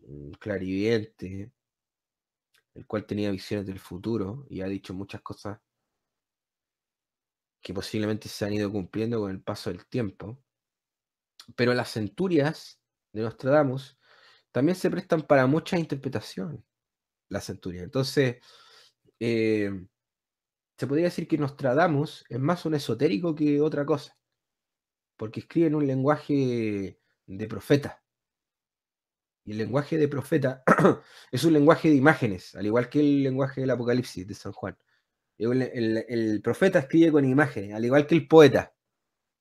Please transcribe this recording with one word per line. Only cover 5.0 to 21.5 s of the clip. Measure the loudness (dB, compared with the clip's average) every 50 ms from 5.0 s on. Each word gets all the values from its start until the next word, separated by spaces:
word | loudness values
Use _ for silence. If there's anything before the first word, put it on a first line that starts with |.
| -12 -12 -14 -16
cosas | -14 -14 -16 -12 -12 -12 -12 -12 _ _ _ _ _ _ _ _ _ _ _ _ _ _ _ _ _ _ _ _ _ _ _ _ _ _ _ _ _ _ _ _ _ _ _ _ _ _ _ _
que | _ -10 -8
posiblemente | -8 -8 -6 -4 -4 -2 -2 -4 -4 -6 -12
se | -8 -6 -6
han | -4 -2
ido | -2 -2 -2
cumpliendo | -4 -6 -8 -6 -6 -6 -4 -4 -4 -4
con | -4 -6
el | -8 -8
paso | -8 -8 -8 -8 -8 -10
del | -10 -10 -14 _
tiempo. | -6 -6 -4 -4 -8 _ -14 -14 -14 -16 _ _ _ _ _ _ _ _ _ _ _ _ _ _ _ _ _ _ _ _ -20 -20 -4
Pero | -2 0 0 2
las | 0 -2 -4 -6
centurias | -6 -6 -6 -4 -4 -4 0 2 2 2 0 -2 -6 -14 -20 -20 _ _ _ _ _ _ _
de | _ -8 -8
Nostradamus | -8 -8 -6 -2 2 2 4 4 2 -2 -6 -10 -14 _ _ _ _ _ _ _ -20 _ _ _ _
también | _ 0 0 2 0
se | 0 -2 -2
prestan | -2 -2 -2 0 0 0 2
para | 4 4 4 6 4
mucha | 2 0 0 -2 -2 -2
interpretación, | -2 -2 -6 -6 -6 -6 -6 -6 -8 -8 -12 -10 -10 -10 -10 -14 -16 _ _ _ _ _ _ _ _ _ _ _ _ _
las | -10 -10 -8
centurias. | -8 -14 -10 -10 -12 -10 -10 -12
Entonces, | -6 -4 -2 -2 0 2 2 2 2 0 -4 _ -20 -20 -20 -20 _ _ -20 -20 _ _ _ _ _ _ _
eh, | -4 -2 0 0 2 2 2 0 0 -2 -4 -8 -12 -16 _ _ _ _ _ _ _ _ _ _ _ _ _ _ _ _ _ _
se | -6 -2
podría | 0 0 0
decir | 0 -2 -4 -4 -4
que | -2 -2
Nostradamus | -2 -4